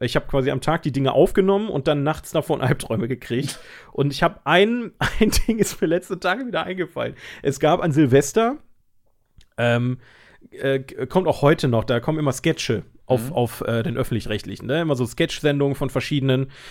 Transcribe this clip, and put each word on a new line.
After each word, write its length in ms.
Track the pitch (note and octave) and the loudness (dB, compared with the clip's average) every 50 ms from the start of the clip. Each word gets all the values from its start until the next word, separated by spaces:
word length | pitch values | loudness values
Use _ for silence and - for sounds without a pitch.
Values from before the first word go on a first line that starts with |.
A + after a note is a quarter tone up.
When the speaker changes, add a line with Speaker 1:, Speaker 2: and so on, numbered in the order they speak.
Speaker 1:
Ich 140 | B2+ B2 - | -4 -2 0
hab 120 | D3+ - - | -2 -2 0
quasi 220 | - C#3 B2+ C3+ | 0 0 0 0
am 100 | C3+ C3+ | 0 -2
Tag 220 | - - D#3+ E3 - | 0 0 0 0 0
die 100 | D3+ A#2 | -2 -2
Dinge 200 | C3+ C3+ C3 - | 0 0 2 4
aufgenommen 560 | C3+ D3+ - - - - F#3+ G3 G3+ A3 A3 | 4 4 4 4 4 4 4 2 2 0 -2
und 180 | - C#3+ C3 E3 | -4 -2 0 0
dann 140 | D3 C#3+ C#3 | 0 2 0
nachts 300 | D3+ D#3 - - - - | -2 -2 -4 -6 -6 -4
davon 280 | D#3+ C#3+ - D#3 - | -2 -2 0 -2 0
<laughs> 20 | C3 | 0
Albträume 460 | B2+ - - - - A#2 G#2 A#2 A2+ | 0 0 0 -2 -4 -4 -2 -2 -2
gekriegt. 500 | C3 - - - A#2+ A#2+ C3+ C3+ - - - - - - - - - | -4 -6 -6 -4 -4 -2 -2 -4 -6 -10 -16 -20 -20 -20 -20 -8 -2
Und 200 | - C3+ C#3+ C#3 | 0 0 0 0
ich 100 | - F3+ | 0 0
hab 200 | D#3+ - - - | 0 0 -2 -2
ein, 480 | C#3 D#3+ F3+ G3+ A3 A#3+ B3 A#3 G3 - - B2+ | 2 4 4 4 4 2 -2 -4 -6 -6 -4 -4
<laughs> 140 | - - - | -2 2 2
ein 100 | A3 G#3 - - - | 4 4 4 4 2
Ding 120 | - A3 A3 | 2 2 0
ist 220 | G3 - - - | 0 -2 -2 -2
mir 60 | - D#3+ | 0 0
letzte 300 | D#3+ F3+ F3 - F#3+ F3+ | 0 0 -2 -4 -8 -4
Tage 260 | - F3+ F3+ B3 C4+ | -2 -2 -2 -2 -4
wieder 180 | B3 F#3+ E3 E3 | -6 -4 -4 -4
eingefallen. 500 | F3+ F#3 F#3+ E3+ D3+ - - A#2 B2 B2+ - - - - - - | -4 -4 -6 -6 -6 -6 -8 -8 -8 -8 -12 -16 -20 -14 -6 -4
Es 180 | C#3 C3+ - | -4 -2 2
gab 200 | - D3+ E3+ F#3 - | 2 2 2 2 2
an 100 | E3+ C3+ | 2 2
Silvester, 680 | D3+ D#3 B2 B2 C#3 C3+ - - A3 A3+ A#3 C#4+ - - - _ _ _ _ _ _ _ _ _ _ _ _ _ - - _ _ | 4 4 6 6 4 4 4 2 0 0 0 0 -4 -10 -18 _ _ _ _ _ _ _ _ _ _ _ _ _ -20 -20 _ _
ähm, 420 | - A#2 A#2+ A#2+ A#2+ A#2+ B2 B2+ C3 - - - - - - - - - - | -2 0 2 2 2 0 -2 -4 -6 -10 -18 -20 -20 -20 -20 -20 -20 -20 -20
äh, 300 | - - - C3+ C3+ C3+ | -12 -4 -2 0 0 0
k-, 260 | C3 - - - C3 | -2 -6 -10 -8 -6
kommt 200 | C3 - F#3 F#3 E3 | -2 0 0 2 2
auch 120 | C3+ - | 2 2
heute 280 | - C#3+ E3+ - - C3 | 4 4 4 4 2 2
noch, 160 | A#2 A2+ G#2 | 2 0 0
da 160 | - B2 A#2+ | 0 0 -2
kommen 180 | - - D#3 D#3 | 0 -2 -2 0
immer 140 | D3+ C#3+ B2 | 0 -2 -2
Sketche 500 | - - E3 D#3 - - - A#2 G2 - - - - _ | 0 0 -2 -2 -2 -2 -2 -2 -4 -4 -8 -16 -14 _
auf, 220 | - C3 A#2 A2+ C3+ | -2 0 0 0 -2
Speaker 2:
Mhm. 40 | - | -2
Speaker 1:
auf, 260 | B2 A#2+ A2+ - - - | 0 0 -2 -2 -4 -4
äh, 200 | - A#2 A#2 A2+ | -2 -2 -2 -2
den 140 | - A#2 | -2 -2
Öffentlich-Rechtlichen, 720 | B2 B2+ - B2 A2 - G#2+ G#2+ G#2 - - G2+ - - | -4 -2 -2 -2 -4 -4 -4 -4 -6 -6 -8 -12 -10 -6
ne? 140 | A2+ C3+ E3 | -4 -2 0
Immer 160 | E3+ D#3 C#3+ | 0 0 0
so 80 | B2 B2+ | 0 0
Sketch-Sendungen 680 | A#2 - - E3 D#3 - - - D3 C#3+ C#3+ C#3+ C#3 C3+ | -2 -2 -2 -2 -2 -2 -2 0 0 2 2 0 0 0
von 140 | - D3 C3 | -2 -4 -4
verschiedenen, 600 | - C3+ - - D3+ C#3+ C#3 C3+ C3 C3 C3+ C3+ - - - - | -2 -4 -4 -2 -2 0 2 2 2 0 0 -4 -8 -14 -20 -20